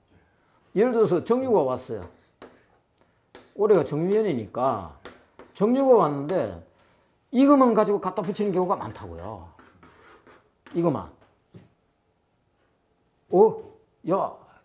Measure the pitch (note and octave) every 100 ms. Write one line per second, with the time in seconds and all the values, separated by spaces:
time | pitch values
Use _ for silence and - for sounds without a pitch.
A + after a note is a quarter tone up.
0 | _ _ _ _ _ _ _ E3+ A#3+ A#3
1 | G3+ E3+ - A#3+ C4 G#3 C3 B2+ - A2
2 | F2 _ _ _ - _ _ _ _ _
3 | _ _ _ - _ - G#3 G3+ C#3+ D3+
4 | E3+ G#3 G#3+ C3+ G#2 - C3+ A2+ F2 D2
5 | - - _ _ - - G#3 B3+ C4+ A#3+
6 | D#3+ C#3+ C#3+ F3+ A#2 E2+ - _ _ _
7 | _ _ _ A#3+ C#4 C#4+ C4 G#3+ G#3+ G3+
8 | F#3 F3+ F3+ G#3 G#3 F3+ F3+ F3+ A2+ -
9 | F#2 E2 F2+ G#2+ F2 _ - _ - _
10 | - - _ - _ _ - E3+ E3+ B2+
11 | E2 - _ _ _ - _ _ _ _
12 | _ _ _ _ _ _ _ _ _ _
13 | _ _ - F3+ A3 - - - _ _
14 | - F#3+ C#3+ - _ _